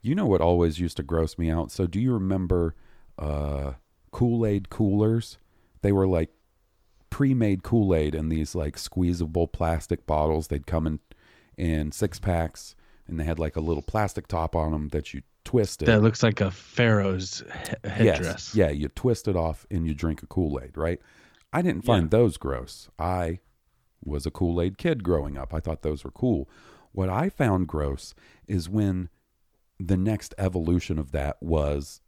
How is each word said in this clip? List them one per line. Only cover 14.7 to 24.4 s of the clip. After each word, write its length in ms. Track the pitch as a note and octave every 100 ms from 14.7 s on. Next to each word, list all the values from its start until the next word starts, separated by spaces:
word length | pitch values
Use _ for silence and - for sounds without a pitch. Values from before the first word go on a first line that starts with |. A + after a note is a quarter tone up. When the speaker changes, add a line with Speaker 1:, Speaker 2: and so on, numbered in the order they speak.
Speaker 1:
'em 160 | D#2 D2
that 220 | D2+ -
you 100 | C#2 - _
twisted. 440 | - B2 G2+ - -
Speaker 2:
That 140 | G#2+
looks 200 | A2+ A2
like 180 | A#2 G#2
a 120 | G2
pharaoh's 880 | F2+ - - A#2+ G#2+ G2 F#2 F#2 -
he-, 340 | - - - - - F#2+
Speaker 1:
Yes. 140 | A2+ D2+
Speaker 2:
headdress. 360 | E2 D#2 -
Speaker 1:
Yeah, 160 | G#2+ E2
you 180 | D2 D2
twist 380 | - B2 A#2 -
it 80 |
off 320 | F2+ E2 D#2 -
and 140 | F2+ E2
you 60 |
drink 280 | D2 E2 D#2
a 40 | -
Kool-Aid, 500 | - E2 C2+ B1+ C#2+
right? 240 | D#2+ F2+ _ _ - _ _
I 100 | A2+
didn't 220 | F3 E2
Speaker 2:
Yeah. 100 | -
Speaker 1:
find 160 | G#2+ D#2+
those 260 | G#2+ A#2+ -
gross. 520 | C2+ C2 C2 - - -
I 420 | E2+ F#2 E2+ F2 _ _ _ _ _ _
was 200 | - D2
a 60 | D2+
Kool-Aid 480 | -